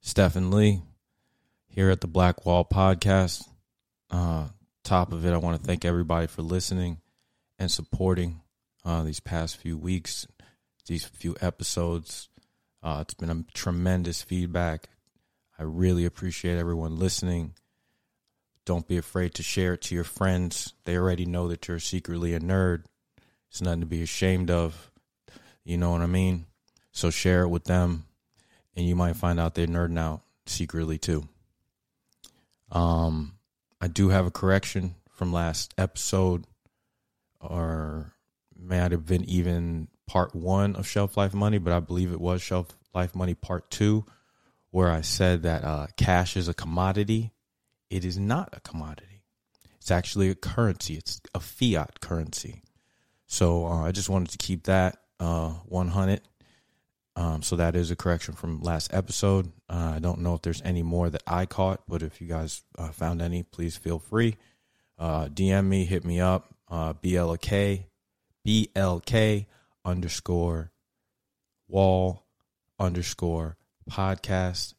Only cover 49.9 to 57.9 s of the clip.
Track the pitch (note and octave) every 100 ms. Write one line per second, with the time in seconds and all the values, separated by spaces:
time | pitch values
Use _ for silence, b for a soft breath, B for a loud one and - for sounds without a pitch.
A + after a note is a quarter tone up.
49.9 | F2+ F2+ G2+ F#2+ F#2 - - A2+ F2 -
50.9 | D#2+ - - - - - - B2 F#2 D2
51.9 | - - E2+ D#2 - - - _ _ _
52.9 | _ _ _ _ - F2 E2+ E2 E2 D#2+
53.9 | F#2 G2 F#2+ E2+ - - F#2 - F#2+ F#2
54.9 | - _ _ E2+ E2+ D#2+ E2+ - F#2 F2
55.9 | F#2 F#2+ G2+ _ _ b b b b b
56.9 | _ _ - E2+ D#2+ - F2 E2+ F2 E2+